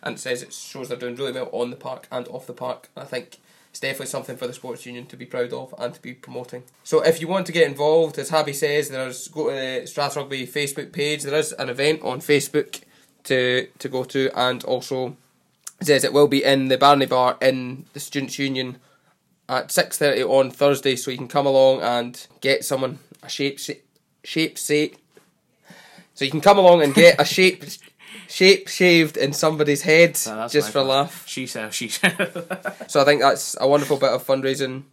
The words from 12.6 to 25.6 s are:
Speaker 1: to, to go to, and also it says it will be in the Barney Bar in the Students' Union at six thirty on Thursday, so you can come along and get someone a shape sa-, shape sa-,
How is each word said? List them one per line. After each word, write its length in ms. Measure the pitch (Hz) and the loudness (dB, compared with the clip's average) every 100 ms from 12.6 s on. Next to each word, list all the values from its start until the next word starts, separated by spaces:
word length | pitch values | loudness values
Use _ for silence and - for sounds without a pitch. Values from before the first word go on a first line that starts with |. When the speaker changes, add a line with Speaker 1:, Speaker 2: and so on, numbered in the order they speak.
| - - _ _ _ _ | -4 -10 _ _ _ _
Speaker 1:
to, 420 | - 131 127 127 - _ | -2 0 2 0 -4 _
to 100 | 120 | -8
go 140 | 127 | -6
to, 260 | 127 139 131 | -4 -2 -2
and 300 | - 127 127 | 0 -2 -2
also 540 | - 127 - 131 127 - _ _ _ _ - _ | -4 -6 -4 -6 -6 -10 _ _ _ _ -20 _
it 40 | - | 2
says 160 | 139 | 2
it 120 | - | 4
will 140 | 143 147 | 4 4
be 140 | 139 | 4
in 240 | - 135 131 | 2 2 2
the 100 | 127 | 4
Barney 260 | 143 143 | 6 6
Bar 320 | 131 127 123 123 | 2 2 0 2
in 420 | 131 131 127 131 - | 0 0 -8 -12 -16
the 80 | 147 | -16
Students' 380 | - 143 131 - | -10 -8 -8 -6
Union 400 | 139 131 127 127 _ _ _ _ _ _ - | -6 -4 -8 -10 _ _ _ _ _ _ -6
at 200 | 127 - | -6 -2
six 280 | - - - | -2 -2 0
thirty 240 | 147 120 | 0 0
on 260 | 127 131 131 | 2 2 2
Thursday, 460 | 123 143 139 139 127 | 2 0 2 0 -2
so 140 | - | -6
you 80 | 127 | -10
can 100 | 127 | -4
come 180 | - 139 | -2 2
along 360 | 135 131 131 | 6 6 4
and 440 | 98 120 120 123 - _ | 0 -2 -4 -10 -20 _
get 240 | 135 135 | -2 -2
someone 360 | - 135 131 135 _ - | -2 -4 -4 -8 _ -20
a 60 | - | -14
shape 320 | - 139 139 | -6 -6 -6
sa-, 140 | - - _ _ _ _ | -12 -14 _ _ _ _
shape 340 | - 165 160 - | -8 -4 -4 -6
sa-, 280 | - 151 151 - _ _ _ _ _ _ | -2 0 0 -6 _ _ _ _ _ _